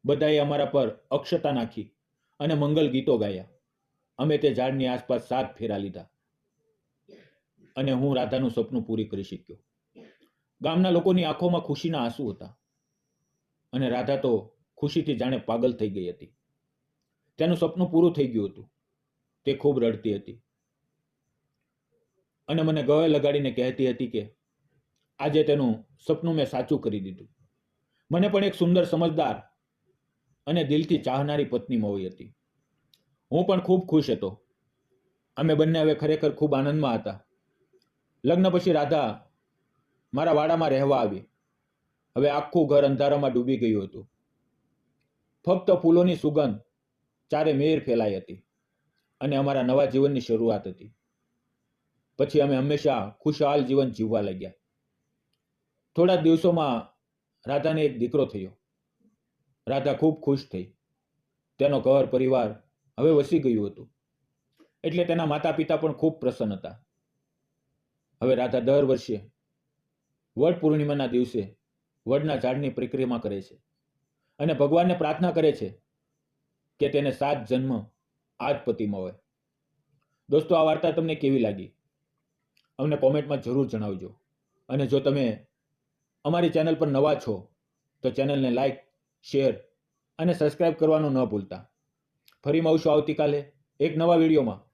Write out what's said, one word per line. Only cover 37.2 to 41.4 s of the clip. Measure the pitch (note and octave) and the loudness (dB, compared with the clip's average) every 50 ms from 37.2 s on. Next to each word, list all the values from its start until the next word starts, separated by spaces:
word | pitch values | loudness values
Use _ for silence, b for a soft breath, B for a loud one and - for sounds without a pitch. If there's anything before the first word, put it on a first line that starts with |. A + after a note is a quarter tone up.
| _ _ _ _ _ _ _ _ _ _ _ _ _ _ _ _ _ _ _ _ - | _ _ _ _ _ _ _ _ _ _ _ _ _ _ _ _ _ _ _ _ 0
લગ્ન | C#3+ E3+ F3+ F#3 F#3+ | 0 2 4 4 4
પછી | F3 F3 E3+ F#3 | 2 2 2 2
રાધા | E3 D3+ D3 C3 D#3 D3+ C3+ A2+ G2+ - - _ _ _ _ _ _ _ _ _ _ _ _ _ _ _ _ _ - | 2 2 2 0 0 0 0 -2 -6 -8 -16 _ _ _ _ _ _ _ _ _ _ _ _ _ _ _ _ _ -4
મારા | C3+ D#3+ E3 | -2 2 2
વાડામાં | D#3 D3 D3+ D#3+ E3 E3 E3 D3 | 4 4 4 4 2 2 2 2
રહેવા | C3+ C3 C#3 C#3 C#3 C3 | 2 2 4 2 2 2
આવી. | A#2 G2+ G2+ F2+ - _ _ _ | 2 -2 -4 -6 -12 _ _ _